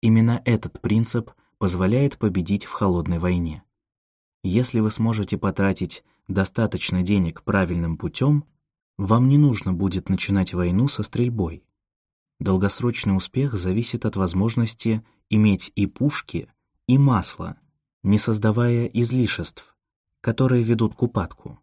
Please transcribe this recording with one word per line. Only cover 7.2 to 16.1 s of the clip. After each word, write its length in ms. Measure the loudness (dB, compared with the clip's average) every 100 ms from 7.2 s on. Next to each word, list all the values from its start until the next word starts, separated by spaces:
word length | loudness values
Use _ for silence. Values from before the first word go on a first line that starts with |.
| 0 -4
правильным 540 | -2 0 0 -2 -4 -4
путем, 480 | -8 -2 2 2 -2 _ _ _ _ -10
вам 300 | 0 4 6
не 100 | 6
нужно 360 | 4 2 -2
будет 340 | -2 -2 -2 -2
начинать 440 | -4 0 0 0
войну 340 | -2 0 2 0
со 160 | -2
стрельбой. 600 | -6 -2 -2 0 -4 -6 _ _ _ _ _ _ _ _
Долгосрочный 760 | 0 2 2 0 -4 -2 0 0
успех 400 | -2 -4 -4 -2
зависит 480 | -2 -2 -2 -4 -4
от 100 | -2
возможности 880 | -2 0 0 0 -2 -2 -2 -2 -4 _ _
иметь 440 | 2 4 2 -2 -4
и 120 | -4
пушки, 600 | 0 -2